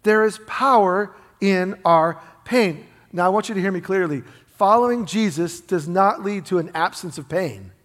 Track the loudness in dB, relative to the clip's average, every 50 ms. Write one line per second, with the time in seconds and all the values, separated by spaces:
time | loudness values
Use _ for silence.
0 | 2 2 4 4 2 2 0 -6 -14 -12 -6 -2 2 4 4 4 4 4 2 -2
1 | -2 -6 -10 -20 -20 _ _ _ 0 0 2 2 0 -4 -6 -4 2 4 4 4
2 | 4 2 -2 -6 -16 -20 -20 _ _ -2 0 2 2 2 -2 -6 -14 -20 _ _
3 | _ _ -4 0 0 2 2 0 -2 -2 -4 -2 -2 -2 -2 -4 -4 -2 0 0
4 | 0 0 -2 -6 -8 -12 -20 -20 _ _ _ 0 2 4 4 4 4 2 0 -2
5 | -4 -4 -2 0 0 0 0 -2 -4 -4 -6 -12 -6 -4 -2 -2 -2 -2 0 2
6 | 2 2 0 -2 -6 -6 -6 -6 -4 -2 -2 -2 -2 -2 -4 -2 -2 -2 -4 -8
7 | -12 -12 -12 -12 -12 -6 -4 -4 -4 -4 -8 -12 -18 -20 -20 _